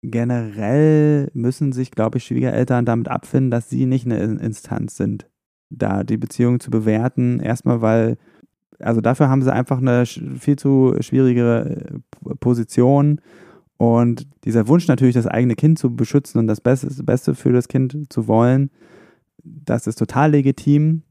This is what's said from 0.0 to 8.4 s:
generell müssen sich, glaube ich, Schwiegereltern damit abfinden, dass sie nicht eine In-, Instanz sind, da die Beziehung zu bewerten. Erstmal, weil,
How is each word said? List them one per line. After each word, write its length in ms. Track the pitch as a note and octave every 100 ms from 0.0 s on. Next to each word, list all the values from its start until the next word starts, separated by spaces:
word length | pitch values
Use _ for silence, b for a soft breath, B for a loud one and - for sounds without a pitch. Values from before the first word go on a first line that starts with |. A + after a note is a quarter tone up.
generell 1300 | - A#2 A#2+ B2 A2+ G#2 G#2 C#3 D#3 D#3 D3+ D3 C#3
müssen 400 | C3 A#2+ C3 C#3+
sich, 180 | B2+ B2+
glaube 280 | - A2 A#2+
ich, 60 |
Schwiegereltern 600 | - A#2+ B2+ A2 B2+ B2
damit 240 | A#2+ A#2 -
abfinden, 420 | - - C3+ C3
dass 180 | A#2 A#2
sie 180 | B2+ C3
nicht 200 | C3 A#2+
eine 120 | A2+
In-, 200 | G#2+ A2
Instanz 580 | G#2+ A2 - - - -
sind, 320 | - G#2 - _ _ _ _
da 340 | D3+ G2+ G2
die 120 | G#2+ A2
Beziehung 440 | A2+ - A#2+ B2
zu 100 | -
bewerten. 720 | A2+ A2 G#2+ B2 - B2 A#2+
Erstmal, 400 | - B2 - A#2+
weil, 360 | A2+ A2+ A2+ A#2 b b